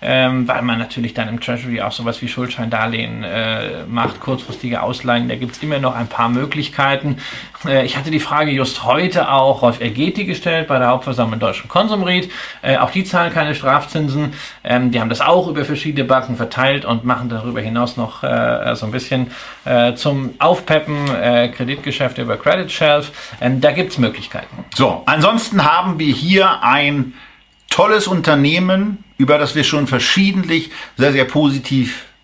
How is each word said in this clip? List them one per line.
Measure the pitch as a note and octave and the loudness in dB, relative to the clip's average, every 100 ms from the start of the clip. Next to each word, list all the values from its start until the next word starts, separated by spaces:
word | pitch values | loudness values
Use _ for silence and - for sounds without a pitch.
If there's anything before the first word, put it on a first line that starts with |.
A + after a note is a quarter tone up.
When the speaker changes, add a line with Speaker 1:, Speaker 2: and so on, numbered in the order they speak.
Speaker 1:
ähm, | - C3 C3 B2+ A#2+ | 2 2 2 2 0
weil | B2+ | 0
man | B2 A#2 | 0 -2
natürlich | A#2 - A#2 | -4 -4 -6
dann | - A2 | -4 -4
im | A#2 | -4
Treasury | - A#2+ B2 A2+ | -4 -6 -4 -4
auch | G2+ | -4
sowas | - A#2 A2+ | -4 -6 -6
wie | B2 | -6
Schuldscheindarlehen, | - B2 - A2+ A2+ A2+ A#2 A2+ A2+ | -6 -6 -4 -4 -2 -2 -2 -6 -6
äh, | G#2 G2+ A2+ A2 G#2 - - | -6 -4 -2 -2 -4 -8 -6
macht, | A#2 A#2 - | -2 -2 -4
kurzfristige | - C3 - - B2+ A#2+ | -6 -6 -6 -10 -6 -4
Ausleihen. | G2+ B2 B2+ A#2+ A#2+ | -4 -4 0 0 0
Da | A#2+ | -4
gibt's | B2 - | -6 -6
immer | D3+ D3 | -4 -2
noch | C3+ | -2
ein | A#2+ A#2 | -2 -6
paar | - A#2 | -2 0
Möglichkeiten. | B2 C#3 D3+ C#3+ - C#3 C3+ C#3+ B2+ - - - - | 0 -2 -4 -6 0 0 2 -2 -6 -8 -14 -16 -12
Äh, | D#3+ C3+ B2+ | 0 2 2
ich | C#3 | -2
hatte | C#3 | -2
die | D#3 | -2
Frage | D3+ D3 D3+ | 0 0 0
just | C3+ B2+ - | 0 -2 -2
heute | - C#3 F3+ F#3 D#3 | 0 2 2 0 2
auch | C#3 C3+ C3+ | 4 4 4
Rolf | A#2+ A#2 | 2 2
Ergeti | A#2 A2 D#3+ G3 | -4 0 -2 0
gestellt | F#3+ F3+ F3 E3 D#3 | -4 -4 -2 -2 0
bei | C#3 | 2
der | B2 | 2
Hauptversammlung | B2 - B2 A2+ | 0 0 -2 0
im | A2 | 0
Deutschen | A2+ - - | -2 -2 -2
Konsumried. | - A3 G#3 F3+ F3+ F#3 - - - | 0 2 2 2 0 -2 -10 -14 -8
Äh, | - C3+ | 0 2
auch | - | 2
die | F#3 | 0
zahlen | F#3 F3+ E3+ | 0 0 0
keine | E3 D3+ | 0 -2
Strafzinsen. | C#3+ C#3 C#3+ C#3+ D#3+ D3+ C3+ D3 D3 - - | 0 2 2 0 -4 -2 0 -2 -6 -16 -14
Ähm, | - B2 B2+ | -2 2 2
die | A#2+ | 2
haben | A2+ | 0
das | A#2 | 0
auch | C#3+ F3+ F3+ | 4 4 2
über | D3 | -2
verschiedene | C#3 C#3+ D#3 C#3 | -2 -2 -2 -2
Banken | B2 C3 - A#2 | 2 2 2 -4
verteilt | A#2 - C3 C#3 | -4 0 0 0
und | - A#2 | 0 -2
machen | B2 A#2+ B2 | 0 -2 -2
darüber | A#2 A2+ A#2 | -6 -6 -6
hinaus | G#2+ A#2 B2 - | -4 -2 -2 -2
noch, | A2+ - | -6 -4
äh, | C3+ A#2+ A#2 A#2+ A2 | -2 0 0 0 -2
so | B2 A2 | -4 -4
ein | |
bisschen, | B2 B2 C3 B2+ - - - | -6 -2 -2 -2 -6 -16 -14
äh, | - B2+ A#2+ | 0 4 4
zum | A#2+ D3+ C#3 C3 - | 2 -2 -2 -4 0
Aufpeppen, | D3+ F3+ - D#3 D3 D3 C#3+ | 2 2 2 0 0 -4 -2
äh, | A#2+ A2 A#2+ A#2+ | 0 2 2 2
Kreditgeschäfte | - B2 C#3+ C#3+ C3 C3 - | -2 -6 -4 -6 -2 -2 -2
über | A#2+ G#2+ | -4 -2
Credit | - F3 E3 | 2 0 0
Shelf. | - D#3 D3 D3 - - - | 0 2 2 0 -12 -18 -4
Ähm, | B2 C3 | 0 4
da | D3 | 4
gibt's | C#3+ F#3 - | 4 -2 2
Möglichkeiten. | A#2 - G2 - - - - | 0 0 -10 -12 -12 -16 -12
Speaker 2:
So, | - B2+ F2 - | 0 2 2 0
ansonsten | D3+ F#3 A3+ A3+ G3+ | 4 4 2 0 2
haben | D3+ E3 F3+ D#3+ | 4 4 2 0
wir | D3+ | 0
hier | B2+ D#3 F#3+ F#3+ - | 0 2 4 4 4
ein | A#2 C3+ C#3+ D3 B2+ - - - _ _ - | 2 4 2 0 -2 -6 -20 -20 _ _ -6
tolles | - G3+ G#3+ G3+ | 2 4 4 2
Unternehmen, | F#3 E3 D3 C#3 E3 F#3 F#3+ G3+ G3 - _ | 0 4 4 4 2 2 2 2 -4 -10 _
über | C3+ D3 | 4 4
das | C#3 | 4
wir | C#3+ | 0
schon | C#3 D3+ C3+ | 0 2 0
verschiedentlich | B2+ - - G3 F#3+ E3 E3 D#3+ - - - | 0 2 2 2 2 0 0 -2 -12 -16 0
sehr, | C3+ | 2
sehr | C#3 | 4
positiv | B2+ D3+ D3 C3+ - C3+ A#2+ - - _ | 2 4 2 2 0 0 0 -4 -14 _